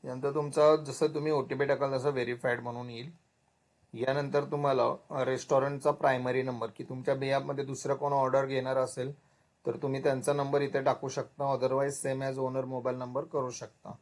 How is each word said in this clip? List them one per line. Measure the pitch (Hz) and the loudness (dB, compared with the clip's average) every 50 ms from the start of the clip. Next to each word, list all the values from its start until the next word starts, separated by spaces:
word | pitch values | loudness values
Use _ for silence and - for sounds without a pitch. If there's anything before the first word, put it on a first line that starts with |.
| - 135 | -8 -8
यानंतर | 127 131 131 143 143 | -8 -4 -4 -2 0
तुमचा | 151 147 147 139 151 151 151 156 | 0 -2 0 4 6 8 8 8
जसं | 156 151 139 127 - 165 | 6 4 -4 -2 0 0
तुम्ही | 165 156 151 143 156 156 | 0 0 0 0 0 0
ओटीपी | 143 127 - 135 131 143 | 0 0 -2 0 -2 2
टाकाल | 139 139 131 143 139 135 | 2 2 0 0 0 0
तसं | 131 123 147 | 0 0 0
व्हेरीफाईड | 143 127 120 117 123 123 - 131 120 120 | 0 0 -2 -2 -4 -2 0 -2 -2 -2
म्हणून | 120 120 120 120 123 123 | -4 -8 -8 -8 -10 -10
येईल. | 120 117 123 156 170 _ _ _ _ _ _ _ _ _ _ _ _ _ _ _ - | -10 -12 -12 -14 -16 _ _ _ _ _ _ _ _ _ _ _ _ _ _ _ -6
यानंतर | 113 120 131 135 143 143 139 - 147 143 | -2 0 0 2 0 0 2 0 0 0
तुम्हाला, | - 147 143 143 143 135 127 117 120 - - - _ | 0 -2 0 2 2 4 4 4 2 2 -2 -8 _
अ, | 151 135 131 | -4 -2 0
रेस्टॉरंटचा | 127 131 123 - - 151 135 135 139 143 139 139 147 | 0 0 -2 0 2 2 4 4 2 -2 0 0 0
प्रायमरी | 143 143 - 139 131 127 127 127 127 131 127 | 0 4 4 2 2 4 0 0 0 0 0
नंबर, | 131 127 120 113 113 - | -2 -2 -4 -6 -8 -8
की | - 127 | -10 -12
तुमच्या | - 131 127 127 - 139 | -10 -10 -6 0 0 0
बिहाफमध्ये | 135 139 135 135 139 135 139 139 139 135 | 0 2 0 0 0 0 -2 -4 -4 -4
दुसरं | 131 135 - - 135 139 | -6 -6 -6 -2 -2 -2
कोण | 135 143 143 143 | 0 0 0 2
ऑर्डर | 139 131 131 127 139 135 | 2 2 4 4 2 2
घेणार | 135 139 131 127 131 131 | 2 0 -2 0 0 2
असेल | 131 131 127 - - 127 135 147 - _ _ _ _ _ _ _ _ _ | 2 0 0 -2 -6 -6 -6 -6 -12 _ _ _ _ _ _ _ _ _
तर | 131 120 | -6 -4
तुम्ही | - - 135 135 139 139 | -2 -2 -2 -2 0 2
त्यांचा | 151 135 131 123 - 143 | 2 0 2 2 0 0
नंबर | 143 139 139 139 143 143 | 0 0 2 2 2 2
इथे | 139 - 139 135 | 2 0 0 2
टाकू | 143 127 - - 131 | 2 0 0 -2 -6
शकता, | - 143 131 - _ - 139 139 135 | -4 -6 -6 -8 _ -4 -2 0 0
otherwise | 120 123 131 131 135 139 139 139 - - | 2 2 2 2 2 2 0 -2 -4 -4
same | 139 135 131 135 | -4 -2 -2 -2
as | 135 135 135 | -4 -4 -2
owner | 131 131 127 135 131 | -4 -2 -2 -4 -4
mobile | 127 131 127 120 127 127 127 127 | -4 -6 -4 -4 -4 -4 -4 -6
number | 123 123 127 - | -4 -4 -6 -6
करू | - - 147 131 127 | -2 -4 -4 -4 -4
शकता. | 120 - 120 107 _ _ _ - - - | -6 -10 -12 -14 _ _ _ -16 -16 -16